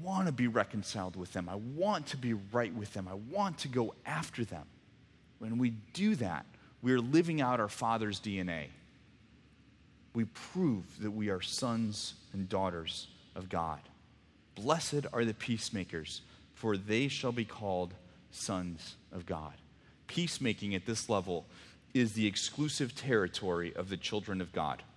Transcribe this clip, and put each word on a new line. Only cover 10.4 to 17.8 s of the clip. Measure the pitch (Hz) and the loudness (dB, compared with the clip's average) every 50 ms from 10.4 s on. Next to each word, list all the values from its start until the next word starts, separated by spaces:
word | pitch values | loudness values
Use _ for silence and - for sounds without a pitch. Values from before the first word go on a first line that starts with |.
| - - - 185 185 147 113 95 87 - - - | -14 -6 0 2 4 4 4 2 -2 -6 -8 -6
that | 104 107 | -4 -4
we | 104 107 104 101 | -2 0 0 0
are | 95 90 | 0 0
sons | - - - - 135 120 117 113 113 107 104 101 - - - - - - | -2 -4 -4 -2 0 0 2 2 0 0 -2 -4 -6 -8 -10 -12 -14 -8
and | - 98 95 92 | -6 -4 -2 0
daughters | 104 95 95 92 87 82 82 82 - - - - - - - - - | 0 0 2 0 0 -2 -4 -6 -6 -8 -10 -12 -16 -20 -20 -14 -12
of | 92 92 90 | -10 -8 -4
God. | 95 85 82 80 76 73 - - - - - - - - - - - - _ - - | -2 0 0 0 -2 -6 -10 -16 -20 -20 -20 -20 -20 -20 -20 -20 -20 -20 _ -18 -12
"Blessed | - 104 135 160 165 - - 147 147 143 - | -2 2 2 2 4 2 0 0 0 0 0
are | - 117 120 | 2 2 2
the | 113 | 2
peacemakers, | 104 - - - 117 107 - - - 101 87 - 85 80 76 - - - - - - - - - | 0 0 -2 -2 0 0 -2 -2 -2 -2 -2 -2 -4 -6 -6 -6 -8 -10 -12 -16 -20 -20 -20 -20
for | - - - 110 104 | -10 -2 0 0 2
they | 92 98 107 107 117 139 135 | 2 2 2 2 2 2 2
shall | 139 - - 123 | 0 0 -2 0
be | 120 120 110 | 0 0 -2
called | - - - 107 98 92 90 | -4 -6 -4 -2 0 0 0